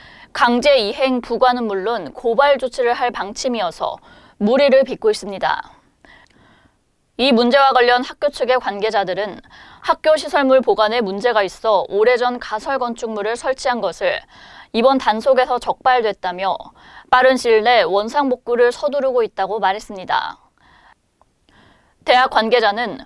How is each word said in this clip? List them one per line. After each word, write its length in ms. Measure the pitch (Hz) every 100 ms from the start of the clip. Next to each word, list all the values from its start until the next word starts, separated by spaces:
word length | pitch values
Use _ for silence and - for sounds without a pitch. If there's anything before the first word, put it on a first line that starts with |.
| - - -
강제 440 | - 240 240 285 269
이행 440 | 202 202 262 254
부과는 440 | 240 226 254 247
물론 480 | 226 196 196 233 156
고발 460 | - 233 226 285 277
조치를 340 | 254 - 240
할 180 | 240 247
방침이어서 840 | - 196 226 262 233 175 - - - - - - -
물의를 460 | 208 262 285 262
빚고 260 | 262 214 220
있습니다. 640 | 214 196 190 160 - - _ _ _ _ - _ _ _ _ _ _ _ _ _ -
이 120 | 262
문제와 420 | 233 240 277 269
관련 300 | 247 240 247
학교 280 | 277 - 294
측의 280 | - 233 254
관계자들은 840 | 196 202 214 208 185 180 208 - _ - - -
학교 360 | - 320 311 311
시설물 440 | 294 285 269 262
보관에 400 | 247 202 214 240
문제가 420 | 196 196 240 214
있어 420 | 190 - 220 190 -
오래전 500 | 196 220 240 247 247
가설 400 | - 214 294 269
건축물을 580 | 240 233 226 214 208 226
설치한 440 | - 262 - 240
것을 380 | 190 - 185 131 - - - - -
이번 240 | 226 254 269
단속에서 640 | - 220 269 254 254 247
적발됐다며 960 | - - 262 254 220 196 185 180 190 - - _ - - -
빠른 260 | 254 262 254
시일 260 | 240 220
내 200 | 226 233
원상복구를 920 | 165 196 220 294 277 247 - 240 240
서두르고 500 | 240 294 285 262 247
있다고 380 | 220 - 190 214
말했습니다. 800 | 190 208 - 196 180 151 - - _ _ _ _ _ _ _ _ _ _ _ _ _ _ _ _
대학 260 | - 247 254
관계자는 680 | 226 220 240 220 208 226 151